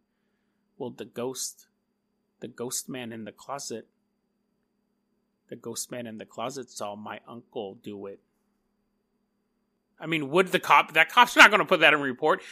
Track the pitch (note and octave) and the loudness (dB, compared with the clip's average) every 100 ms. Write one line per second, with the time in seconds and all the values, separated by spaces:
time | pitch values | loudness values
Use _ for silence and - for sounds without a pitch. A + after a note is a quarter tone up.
0 | _ _ _ _ _ _ _ - B2 - | _ _ _ _ _ _ _ -14 -12 -12
1 | A2+ - B2 B2+ - - _ _ _ _ | -14 -10 -8 -8 -10 -12 _ _ _ _
2 | _ _ _ _ A#2 - B2 - - C3 | _ _ _ _ -16 -12 -8 -8 -10 -12
3 | A#2 A#2 G#2+ - - C#3 - A2 - _ | -12 -12 -14 -16 -14 -12 -10 -12 -14 _
4 | _ _ _ _ _ _ _ _ _ _ | _ _ _ _ _ _ _ _ _ _
5 | _ _ _ _ _ A#2+ A#2 A2+ - B2 | _ _ _ _ _ -16 -12 -12 -10 -12
6 | A#2 A2 G2+ - A#2+ C3+ A#2+ - G#2 G#2 | -12 -14 -14 -10 -10 -10 -14 -12 -12 -10
7 | G#2+ G#2+ - A#2+ - B2 G2 F#2+ - G2+ | -12 -14 -16 -20 -14 -10 -10 -12 -14 -14
8 | G2 G2+ _ _ _ _ _ _ _ _ | -14 -16 _ _ _ _ _ _ _ _
9 | _ _ _ _ _ _ _ _ _ - | _ _ _ _ _ _ _ _ _ -14
10 | D#3+ D#3+ C3+ E3+ F#3+ F3+ - D3+ E3 D#3 | -6 -4 0 0 2 0 4 4 4 2
11 | E3 B3 A#3+ D#4 A3+ G3+ D3+ F3+ D#3 D3 | 4 6 6 8 8 8 2 4 6 4
12 | C#3 B2 D3+ F3+ - | 0 -2 0 0 -4